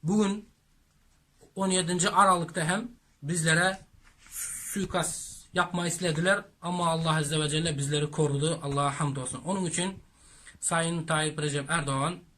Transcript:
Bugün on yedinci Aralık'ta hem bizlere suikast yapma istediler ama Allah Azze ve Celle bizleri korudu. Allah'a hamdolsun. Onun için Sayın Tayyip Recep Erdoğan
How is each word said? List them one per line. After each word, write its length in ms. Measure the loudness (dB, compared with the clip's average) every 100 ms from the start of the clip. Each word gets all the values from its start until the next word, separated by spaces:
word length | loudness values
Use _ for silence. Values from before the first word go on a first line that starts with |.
Bugün 460 | 0 2 2 0 -8 _ _ _ _ _ _ _ _ _ -18
on 160 | -4 0
yedinci 400 | 2 2 2 2
Aralık'ta 540 | 6 6 6 2 -2
hem 240 | 0 -2 -4 -12 _ _
bizlere 580 | -4 0 4 4 4 0 -12 -20 -20 _ -18 -12 -10 -10 -8
suikast 680 | -4 -2 0 -2 -4 -10 -16 -6
yapma 320 | -2 0 0 -2
istediler 580 | -2 -2 0 2 2 0 _
ama 280 | -6 0 0
Allah 260 | 2 2 2
Azze 240 | 2 0
ve 80 | 0
Celle 300 | 0 0 -2
bizleri 320 | 0 0 0
korudu. 500 | 0 0 2 0 -2
Allah'a 380 | -4 0 0 0
hamdolsun. 420 | -2 -2 -6 -8
Onun 220 | -4 -2 -2
için 360 | -2 -2 -4 -16 _ -20 -20 -20 -8
Sayın 460 | -2 0 0 -2 0
Tayyip 320 | 0 0 -2
Recep 320 | -2 -2 -2
Erdoğan 500 | -2 0 -2 -2 -4 -14